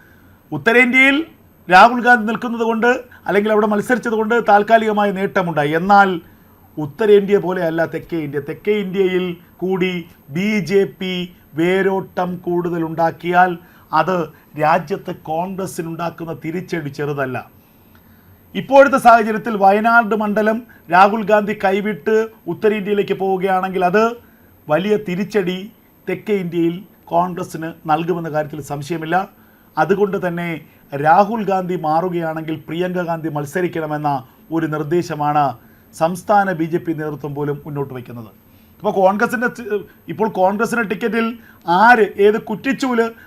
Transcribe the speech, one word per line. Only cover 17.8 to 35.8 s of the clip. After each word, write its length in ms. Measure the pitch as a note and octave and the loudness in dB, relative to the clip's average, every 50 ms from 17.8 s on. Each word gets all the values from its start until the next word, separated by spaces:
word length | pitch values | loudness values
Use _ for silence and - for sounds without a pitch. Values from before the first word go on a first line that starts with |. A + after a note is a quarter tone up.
| _ _ _ - _ - - _ _ _ - _ _ _ - | _ _ _ -20 _ -20 -20 _ _ _ -20 _ _ _ -10
ഇപ്പോഴത്തെ 440 | F#3+ - - C4+ C#4 C#4 C#4 C4+ B3+ | -10 -6 4 6 6 6 6 4 4
സാഹചര്യത്തിൽ 560 | - A#3 A3+ A#3 G#3+ A3+ G#3+ G#3+ - A#3 G#3+ | 6 8 8 8 6 2 -2 -4 -4 -4 -2
വയനാട് 580 | G3 G3 G3 G3+ G#3+ G#3+ A#3 A#3 A#3 A#3 G3+ A3+ | 2 4 4 4 4 2 4 4 4 4 4 -2
മണ്ഡലം 480 | G#3+ G#3+ G#3 G3+ A3 G#3 G#3+ A3 A#3 - _ - - _ - E3+ | -2 -2 -2 0 0 0 0 0 -2 -6 _ -20 -20 _ 0 4
രാഹുൽ 300 | F3+ G3 G#3 G#3+ A3+ G#3 | 6 6 6 4 0 0
ഗാന്ധി 320 | F3+ G#3+ G#3 G#3 F#3+ G#3 G#3 - | 2 2 2 2 0 -4 0 0
കൈവിട്ട് 640 | F#3+ G3 G#3 G3 G#3+ G#3 - - A3 A3 A3 A3 A3 - - - | 0 0 2 0 -2 -4 -4 -2 2 2 2 2 0 -6 -14 -8
ഉത്തരേന്ത്യയിലേക്ക് 680 | E3+ E3+ D#3+ G#3+ G#3+ G#3+ G#3+ F#3 G#3 G#3 G3+ F#3 D3 F#3+ | -8 -8 0 0 0 0 0 -2 -2 0 0 0 -2 -2
പോവുകയാണെങ്കിൽ 680 | F#3 F#3+ F#3+ F#3+ F#3 F#3 G3 F#3 F#3 F#3 F#3+ F3+ F#3 F3+ | -4 -2 -2 -2 -2 0 0 0 0 -2 -2 -2 0 0
അത് 320 | F3+ F3+ G#3+ A3+ A#3 A#3+ - - _ _ _ _ _ _ _ _ - | 2 4 4 2 2 -2 -6 -16 _ _ _ _ _ _ _ _ -2
വലിയ 280 | D3+ D#3+ F#3+ G#3+ G#3 G#3 G#3 F3+ | -2 0 2 2 0 0 0 -4
തിരിച്ചടി 640 | F3+ F3 G#3 G#3 - G#3 F#3 F3+ F#3 F#3 G3 A3+ _ _ _ _ _ _ - - | -4 -4 -4 -2 -2 -2 -2 0 -4 -6 -8 -14 _ _ _ _ _ _ -8 -8
തെക്കേ 260 | F#3 F#3 - A3 G#3 | -8 -8 -4 -2 -2
ഇന്ത്യയിൽ 480 | G3 F3+ F3 E3 E3+ E3 E3+ E3+ F#3 G#3+ - _ _ _ | -2 -2 -4 -2 0 0 0 -2 -4 -12 -18 _ _ _
കോൺഗ്രസിന് 680 | - E3 E3+ F3 F#3 F3 F3+ - - - D#3+ D#3+ E3 E3 - - | -4 0 0 0 0 -4 -8 -8 -10 -10 -10 -10 -10 -12 -12 -2
നൽകുമെന്ന 420 | D#3 D3+ D#3+ E3+ E3 F#3 F3 E3 D#3+ | -2 -2 0 0 -2 -4 -4 -4 -4
കാര്യത്തിൽ 320 | C#3+ D3+ D3+ C#3+ D3+ D3+ | -4 -4 -4 -4 -8 -12
സംശയമില്ല. 680 | C#3 - C#3+ C#3+ C#3+ - E3+ D#3+ D#3 D#3+ E3+ - G3 - _ _ _ _ _ _ _ _ - D#3 | -10 -8 -8 -10 -6 -8 -8 -8 -4 -2 -2 -2 -2 -4 _ _ _ _ _ _ _ _ -2 -2
അതുകൊണ്ട് 500 | D#3+ D#3 G3+ F#3+ G#3 G3 - F#3+ F3+ F3 | 0 0 2 0 0 -2 -2 -4 -4 -4
തന്നെ 320 | E3+ E3+ E3+ E3+ E3 C#3+ - - _ _ _ - C#3+ C#3 C#3+ | -4 -4 -6 -6 -6 -8 -10 -18 _ _ _ -12 -8 -2 2
രാഹുൽ 400 | D#3 E3 F#3+ G#3 G3 A#3 A3+ G3+ | 4 6 6 4 2 0 -4 -2
ഗാന്ധി 320 | F3+ F#3+ F#3+ F#3 F3 F#3 | -2 -2 -2 -2 -2 -4
മാറുകയാണെങ്കിൽ 800 | E3+ D#3 D3+ D#3 E3 F3+ F#3 F3 E3+ E3 D#3+ D#3+ D#3+ D#3+ D#3 D#3+ D3 - - | -4 -2 0 0 0 0 -2 -4 -4 -4 -4 -6 -6 -6 -8 -8 -8 -8 -10
പ്രിയങ്ക 340 | D#3 E3+ F3+ F#3 F3+ F3+ F3 | -6 -4 -4 -4 -2 -4 -4
ഗാന്ധി 260 | E3 E3+ E3 D3+ D#3+ | -4 -4 -6 -6 -6
മത്സരിക്കണമെന്ന 960 | D3 D3 D3 D3 - F#3 F3+ E3 E3+ E3 D#3 D3+ D3+ D3+ D3+ D3 C#3 B2+ A2+ - _ _ - - D#3 | -6 -6 -6 -4 -4 -4 -4 -2 -2 -4 -4 -4 -4 -4 -2 -2 -2 -4 -6 -10 _ _ -16 -6 -4
ഒരു 140 | E3 D#3+ | -4 -2
നിർദ്ദേശമാണ് 880 | D#3 D#3 D3+ D3+ D3 F3 F3 E3 E3+ D#3 D3+ D3 D3 D3 D3+ C#3+ C3+ C3 - _ - _ _ | -2 -4 -4 -4 -2 -2 -2 -2 -2 -6 -4 -2 0 0 2 0 0 -2 -6 _ -20 _ _